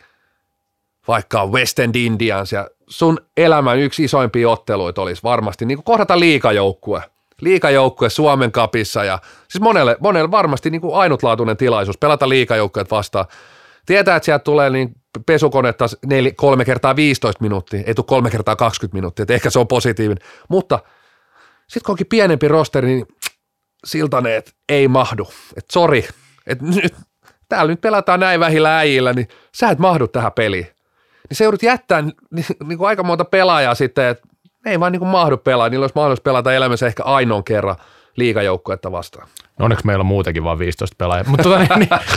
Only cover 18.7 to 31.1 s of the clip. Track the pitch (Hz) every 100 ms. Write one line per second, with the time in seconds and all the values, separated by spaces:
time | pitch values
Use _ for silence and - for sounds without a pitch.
18.7 | - 98 95 90 - 101 123 123 127 113
19.7 | 123 123 104 107 95 - - - 185 -
20.7 | 127 - _ _ _ _ _ _ _ _
21.7 | 233 - 190 - 226 196 147 147 156 147
22.7 | 139 127 127 - _ - _ _ _ _
23.7 | _ - 156 151 127 120 110 - _ -
24.7 | 143 135 131 120 110 92 - - - -
25.7 | 180 165 127 - - _ _ - 127 151
26.7 | 185 175 - - _ _ _ - 214 156
27.7 | 170 214 208 190 180 185 170 165 156 156
28.7 | 160 156 131 127 123 117 _ _ - 233
29.7 | 151 185 160 117 127 113 - 107 92 87
30.7 | _ _ _ _